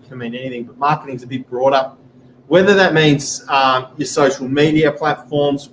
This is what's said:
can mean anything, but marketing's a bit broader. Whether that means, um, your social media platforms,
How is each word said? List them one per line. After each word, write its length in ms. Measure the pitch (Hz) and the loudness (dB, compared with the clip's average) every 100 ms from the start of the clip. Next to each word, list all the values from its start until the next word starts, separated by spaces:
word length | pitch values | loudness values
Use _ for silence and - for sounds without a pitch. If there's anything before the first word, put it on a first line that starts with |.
| - | -14
can 100 | 127 | -12
mean 140 | 117 | -10
anything, 300 | 123 131 123 | -10 -10 -10
but 140 | 120 120 | -12 -6
marketing's 460 | 143 151 139 127 | -2 -2 -6 -14
a 40 | 123 | -10
bit 220 | 131 - | -12 -8
broader. 420 | 123 135 135 131 - - _ - _ - | -2 0 0 -2 -8 -20 _ -20 _ 2
Whether 260 | 170 196 196 | 4 6 4
that 180 | 180 | 4
means, 500 | 160 156 143 - - - | 4 4 2 -2 -10 -2
um, 380 | 139 135 131 131 - | 2 2 0 -4 -8
your 80 | 135 | -6
social 420 | 156 139 135 127 | 0 0 0 -4
media 460 | 139 156 156 151 | 0 2 2 2
platforms, 760 | 147 156 143 - 147 143 139 - | 0 -4 -4 -4 -2 -2 -2 -8